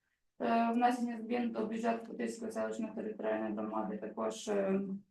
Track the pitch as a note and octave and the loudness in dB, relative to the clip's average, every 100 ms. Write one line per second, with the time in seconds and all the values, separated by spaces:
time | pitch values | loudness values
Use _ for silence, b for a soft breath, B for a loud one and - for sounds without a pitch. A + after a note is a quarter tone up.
0 | _ _ _ _ A#3+ A#3 A#3 A#3 B3 B3 | _ _ _ _ 2 4 4 6 4 4
1 | A#3+ A3+ A3 A#3+ A#3 A3+ G#3 A3+ A#3 A3+ | 0 -4 -2 0 0 0 -2 0 0 0
2 | - - A2+ - A2+ A2+ A2 A3 A3 G#2+ | -4 -4 -4 -4 -6 -2 -2 -2 -4 -4
3 | G#2 - A3 G#3+ - G#3 G#3+ G#3+ G3 G3 | -6 -2 0 0 0 -2 -2 -2 -2 -4
4 | G#3+ - A3 - A3 G3+ F#3+ G3 G3 G3 | -6 -2 -2 -2 0 2 4 2 0 -4
5 | - | -10